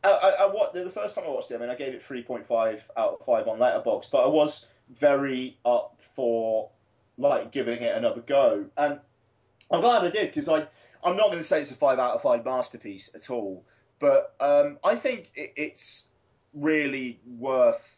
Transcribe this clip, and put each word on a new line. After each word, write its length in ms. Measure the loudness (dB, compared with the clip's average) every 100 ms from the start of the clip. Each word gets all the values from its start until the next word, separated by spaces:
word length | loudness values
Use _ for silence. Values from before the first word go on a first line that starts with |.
I, 60 | 4
I, 200 | 4 4
I 160 | 4 2
wa-, 240 | 2 -2
the 160 | -2 -8
first 240 | -8 -6 -6
time 100 | -6
I 40 |
watched 220 | -6 -6
it, 40 | -8
I 20 |
mean, 100 | -8
I 60 | -6
gave 180 | -8
it 80 | -10
three 180 | -12 -12
point 240 | -8 -10 -2
five 400 | 0 0 -2 -10 -2
out 220 | -2 -2
of 60 | 0
five 220 | 0 0
on 100 | 2
Letterboxd, 500 | 2 2 0 -2 0
but 120 | 2
I 40 | 4
was 380 | 4 2 0 -14 _ _
very 680 | 0 2 4 0 -4 -6 -4 0
up 340 | 2 0 _ _ -4
for, 540 | -2 0 0 -2 -4 _ _ _ _ -2
like, 340 | 0 0 -2
giving 300 | -6 -4 -4
it 140 | -4 0
another 260 | -2 -4
go, 440 | 0 4 4 2 -6 -2
and 220 | -2 -2 _ _ _ _ _ _ _
I'm 100 | 0
glad 240 | 4 4 2
I 40 |
did, 220 | -2 -2
'cause 140 | -4 0
I, 180 | -2 -2 _ _ _
I'm 140 | -4 2
not 120 | 2
gonna 140 | 2
say 180 | 0 -2
it's 80 | -2
a 60 | 0
five 240 | 2 2
out 160 | 0 0
of 80 |
five 200 | 0 0
masterpiece 680 | 0 -4 -4 -8 -16 -16 -16
at 160 | -18 -8
all, 340 | -6 -6 -10 _ _ _ _
but, 340 | 4 4 2 _
um, 400 | 2 4 2 0
I 120 | -2 0
think 340 | -2 -6 -10 -14
it, 180 | -14 -10
it's 520 | -10 -10 -14 -14 -16 _ _ _ _ -6
really 640 | 0 0 0 -4 -8 -12 -20 -12
worth 500 | -2 4 4 4 -6